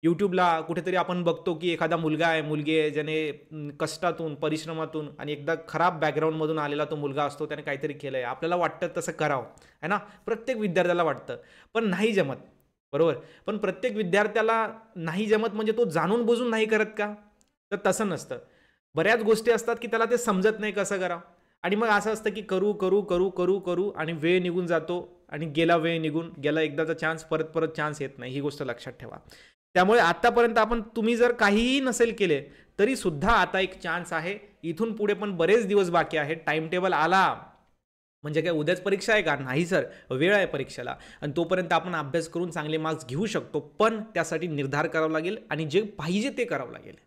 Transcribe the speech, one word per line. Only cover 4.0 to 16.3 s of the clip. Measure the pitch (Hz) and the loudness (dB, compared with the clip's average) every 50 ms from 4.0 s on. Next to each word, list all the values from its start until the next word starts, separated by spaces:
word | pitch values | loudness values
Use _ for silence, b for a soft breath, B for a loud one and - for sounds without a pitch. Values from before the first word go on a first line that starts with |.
| - 175 160 165 170 156 147 | -2 -2 -2 -2 -6 -8 -6
परिश्रमातून | 139 156 156 151 156 156 165 165 160 160 156 160 156 151 143 - - | -4 -2 -2 -2 -2 -4 -8 -6 -6 -6 -6 -6 -8 -8 -8 -12 -12
आणि | 135 147 | -8 -8
एकदा | 151 143 143 151 165 160 - - | -8 -6 -2 -4 -4 -4 -4 -8
खराब | - 156 165 180 175 156 | 0 2 2 2 2 2
बॅकग्राऊंडमधून | 156 151 139 151 156 160 156 160 156 151 160 156 | 0 0 2 2 0 0 0 0 -2 -2 0 -2
आलेला | 147 147 143 147 151 | -2 -2 -2 -2 -2
तो | 147 160 | -2 -4
मुलगा | 147 143 139 135 143 147 | -4 -4 -4 -2 -2 -2
असतो, | 143 143 - 156 | -2 -2 -4 -6
त्याने | - 151 147 | -6 -6 -8
काहीतरी | 147 151 143 139 147 147 | -6 -6 -6 -4 -4 -6
केलंय, | 143 143 - 139 131 131 | -6 -6 -8 -6 -4 -4
आपल्याला | 123 120 131 - 165 165 175 | -4 -4 -6 -4 -2 -2 0
वाटतं | 180 170 151 - - 180 170 - | 0 0 0 -2 -4 -6 -4 -4
तसं | 180 160 - | -4 -6 -6
करावं, | 160 - 160 147 143 131 113 - - b b b b b | -4 -2 0 0 0 0 -2 -6 -14 b b b b b
है | - 160 | -4 -2
ना? | 202 | -2
प्रत्येक | 196 202 - - - _ - 226 220 226 - 262 | -2 -4 -8 -20 -14 _ -6 -6 -4 -2 -4 -2
विद्यार्थ्याला | 220 214 202 165 185 175 175 175 175 | 0 0 0 2 2 4 4 4 4
वाटतं, | 170 156 139 - - - 123 120 B B B B B B _ | 2 2 0 -2 -6 -12 -12 -12 B B B B B B _
पण | 220 226 | 0 0
नाही | 214 190 175 208 233 | 0 0 2 2 2
जमत, | 214 196 165 139 131 - - - _ _ _ _ _ _ _ _ | 4 2 2 2 -2 -8 -10 -20 _ _ _ _ _ _ _ _
बरोबर? | - 143 165 165 147 - B B B B B | 0 2 4 4 2 0 B B B B B
पण | - 208 208 | -6 -4 -2
प्रत्येक | 208 190 185 - - 254 208 | -2 -2 -2 -2 -4 -2 -2
विद्यार्थ्याला | 214 214 175 170 202 208 214 190 226 220 226 226 226 226 208 220 - - _ _ | 0 -2 2 2 2 2 2 2 2 2 2 2 2 0 -2 -4 -12 -20 _ _
नाही | 185 165 160 156 190 220 | -8 -6 -4 -2 -2 2
जमत | 208 214 214 220 226 | 2 2 2 2 0
म्हणजे | 190 214 220 214 | -2 -2 0 0
तो | 220 220 240 | 2 2 2
जाणून | 190 147 165 151 175 208 240 240 | 2 2 0 2 2 2 2 4
बुजून | 220 | 2